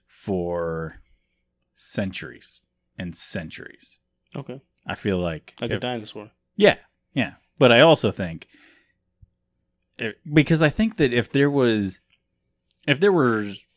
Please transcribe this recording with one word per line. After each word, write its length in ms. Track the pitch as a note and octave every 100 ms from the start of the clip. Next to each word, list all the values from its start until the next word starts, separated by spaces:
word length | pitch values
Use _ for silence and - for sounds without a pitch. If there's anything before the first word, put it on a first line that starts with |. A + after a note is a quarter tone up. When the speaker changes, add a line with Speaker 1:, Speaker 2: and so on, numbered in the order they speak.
| _
Speaker 1:
for 920 | - - F#2 F2 F2 E2+ D#2+ D#2+ - _ _ _ _ _ _ _ _
centuries 840 | - - G2 F2+ C#2 - - - _ _ _ -
and 180 | F2+ D#2+
centuries. 840 | - G#2 D#2+ - - - - _ _ _ _ -
Speaker 2:
Okay. 240 | C3 C3 _ _ -
Speaker 1:
I 80 | F#2
feel 240 | G#2+ F#2
like 340 | F2 D#2+ - -
Speaker 2:
Like 80 | A#2
a 40 | G#2+
Speaker 1:
if 60 |
Speaker 2:
dinosaur. 500 | A#2+ A#2+ G#2+ G#2+ G#2+ _ _ -
Speaker 1:
Yeah, 220 | G3+ - _ _ _
yeah. 200 | C#3 A2+ - _ -
But 120 | B2+
I 100 | A#2+
also 280 | D#3+ D3+ A2
think, 380 | - F2+ D#2+ - _ _ _ _ _ _ _ - _ _ _ _ _ _ -
it, 180 | A2+ - -
because 300 | D3+ C#3+ D#3+
I 60 | D#3
think 280 | - A3 -
that 160 | C#3
if 180 | A#2+ A2
there 180 | C3+ C#3+
was, 500 | C#3+ B2 A2 G2 F2+ _ _ _ _ _ _ _ _ -
if 120 | C#3
there 120 | G3+
were 400 | F3+ B2+ A2 G#2 G2 -